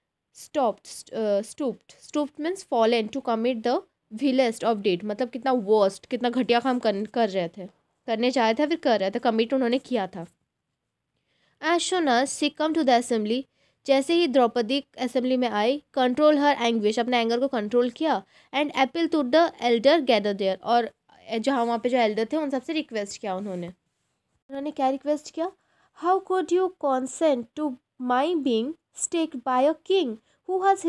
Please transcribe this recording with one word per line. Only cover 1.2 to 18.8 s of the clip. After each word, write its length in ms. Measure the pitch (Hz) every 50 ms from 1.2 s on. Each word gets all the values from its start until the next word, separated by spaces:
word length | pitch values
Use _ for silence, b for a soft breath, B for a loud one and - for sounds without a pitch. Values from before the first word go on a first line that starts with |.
| 220 208 202 196
stooped, 680 | 220 - - - 294 254 190 - _ _ - _ - -
stooped 320 | - 302 294 269 - -
means 240 | 294 330 381 381 - - 269
fallen 380 | 233 226 220 240 233 214 214 -
to 60 | 269 -
commit 360 | - 226 220 226 247 262 220 214
the 180 | 240 254 370 359 _ _ _ _ _ 220
vilest 480 | 220 262 285 254 262 262 233 226 - -
of 120 | 220 226
deed, 280 | 202 196 208 180 175 208
मतलब 260 | 208 208 - 254 233
कितना 220 | - 247 - 269
वर्स्ट, 540 | 262 254 196 190 220 214 202 196 190 - -
कितना 240 | _ 262 220 247 247
घटिया 300 | 233 254 247 196 233 240
काम 200 | 247 269 247 247
कर, 260 | 233 220 196 196 214
कर 240 | - - 247 226 208
रहे 180 | 190 190 170 165
थे, 200 | - 208 180 196 - _ _ _ _ _ _ -
करने 240 | 226 220 240 247
चाहे 220 | 247 269 226 220 226
थे, 140 | 254 302 285
फिर 80 | 330
कर 240 | 320 - 285 226 202
रहे 120 | 190 202
थे, 80 | 202 247
कमिट 340 | - 247 220 226 233 226 269
उन्होंने 260 | 262 254 233 240 262
किया 280 | - - 254 220 190 180
था। 180 | - 185 165 - _ _ _ _ _ _ _ _ _ _ _ _ _ _ _ _ _ _ _ _ _ _ _ _ _ _ 277
As 140 | 311 349 339
soon 260 | 339 - 370 359 330
as 200 | 277 240 240 269
she 320 | 269 - - 302 294 - -
come 140 | 311 320
to 120 | 311 330 302
the 180 | 262 247 233
assembly, 420 | 247 - 240 220 208 208 233 262 262 - _ _ _ _ _ _ _
जैसे 280 | - 269 269 269 - 339
ही 140 | 339 349 285
द्रौपदी 560 | 240 269 240 233 233 247 233 208 262 285 269 - _ -
असेंबली 380 | 254 247 - 262 240 254 262 247
में 100 | 247 233
आई, 360 | 214 208 208 240 277 294 - _ _ 269
control 380 | 254 247 247 285 302 302 302
her 260 | 285 285 294 277 226
anguish, 380 | 233 233 233 226 208 208 214 247
अपने 200 | 226 240 247 240
एंगर 200 | 226 226 233 240
को 80 | 262 269
कंट्रोल 420 | - 233 208 208 240 240 240 247
किया। 340 | 233 - 214 320 247 196 - b b b b b b
And 160 | 185 - 285
appeal 380 | - 247